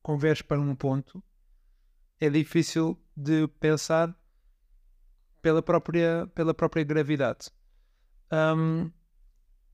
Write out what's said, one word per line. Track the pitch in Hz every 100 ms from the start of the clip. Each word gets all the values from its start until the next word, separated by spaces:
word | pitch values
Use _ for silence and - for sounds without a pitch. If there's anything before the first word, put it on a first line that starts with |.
converge | - 147 156 147
para | - 147
um | 143 135
ponto, | 139 135 - 190 - _ _ _ _ _ _ _ _ -
é | 151
difícil | 147 151 170 156 160 160 180 _ 151
de | 143 160 156 -
pensar | 156 156 - 160 170 180 _ _ _ _ _ _ _ _ _ _ _ _
pela | 160 160
própria, | 160 170 - 170 165 165 -
pela | - 160
própria | 156 160 165
gravidade. | 147 156 143 147 123 - - _ _ _ _ _ _ _ -
Ahm, | 160 156 160 160 165 160 - _ _ - _ _ _ _